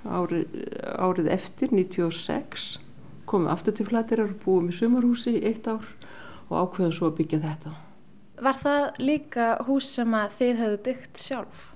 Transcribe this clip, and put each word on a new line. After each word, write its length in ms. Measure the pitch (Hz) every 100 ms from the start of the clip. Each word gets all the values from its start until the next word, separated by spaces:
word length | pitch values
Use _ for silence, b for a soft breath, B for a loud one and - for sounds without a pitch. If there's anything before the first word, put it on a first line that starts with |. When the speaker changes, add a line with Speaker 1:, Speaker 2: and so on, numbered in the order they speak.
Speaker 1:
ári-, 440 | 214 180 170 170 - - - - -
árið 360 | - 185 180 156
eftir, 440 | 185 - - 262
níutíu 320 | 208 185 - 170
og 80 |
sex, 640 | 165 - 262 311 - - - - - - -
komum 280 | - 196 160
aftur 240 | 175 -
til 120 | 214 214
Flateyrar 420 | 233 220 226 208
og 80 | 190
búum 300 | - 185 175
í 40 |
sumarhúsi 600 | 175 233 247 240 233 240
í 80 | 226
eitt 240 | 214 226 233
ár 160 | 220 - - B B B B
og 120 | B 170
ákváðum 380 | 180 - 175
svo 160 | 160 165
að 80 | 156
byggja 240 | 156 160
þetta. 320 | 156 156 151 - - - - - - -
Speaker 2:
Var 200 | 254 262
það 280 | 285 285 285 -
líka 540 | 262 302 294 240 233 -
hús 260 | 247 277 262
sem 260 | - 226
að 180 | 220 208
þið 240 | - 247 233
höfðu 200 | 220 208
byggt 380 | 254 254 - -
sjálf? 380 | - 254 - - -